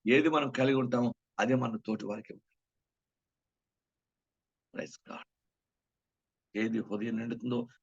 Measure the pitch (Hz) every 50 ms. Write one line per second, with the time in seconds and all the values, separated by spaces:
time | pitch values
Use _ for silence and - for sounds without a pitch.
0 | _ 110 127 143 151 165 156 151 143 131 123 131 131 135 135 131 127 123 127 120
1 | 123 117 110 - _ _ _ - 107 120 131 127 127 113 110 107 - - 110 104
2 | 107 98 104 110 - - - - _ _ _ _ _ _ _ _ _ _ _ _
3 | _ _ _ _ _ _ _ _ _ _ _ _ _ _ _ _ _ _ _ _
4 | _ _ _ _ _ _ _ _ _ _ _ _ _ _ - - - - - -
5 | _ - - - - - _ _ _ _ _ _ _ _ _ _ _ _ _ _
6 | _ _ _ _ _ _ _ _ _ _ - 104 110 113 113 110 - - 104 101
7 | 107 117 110 110 117 120 117 117 - 127 120 120 120 - - _